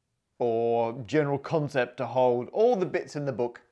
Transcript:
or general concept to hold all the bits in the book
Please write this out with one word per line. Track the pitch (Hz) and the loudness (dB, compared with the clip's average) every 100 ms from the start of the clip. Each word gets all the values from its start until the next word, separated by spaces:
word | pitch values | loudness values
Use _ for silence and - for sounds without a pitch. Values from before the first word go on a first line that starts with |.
| _ _ _ - | _ _ _ -4
or | 120 113 117 117 117 127 104 | 0 2 2 2 0 -4 -2
general | 151 143 139 | 0 2 -2
concept | - 165 143 139 120 - | -2 -2 0 -2 -2 -4
to | 117 | -4
hold | 131 127 120 120 | 2 4 2 0
all | - 233 220 | 2 4 4
the | 175 | 0
bits | 180 - 147 | -4 -4 -6
in | |
the | 139 | -4
book | 120 120 - _ | -2 -2 -4 _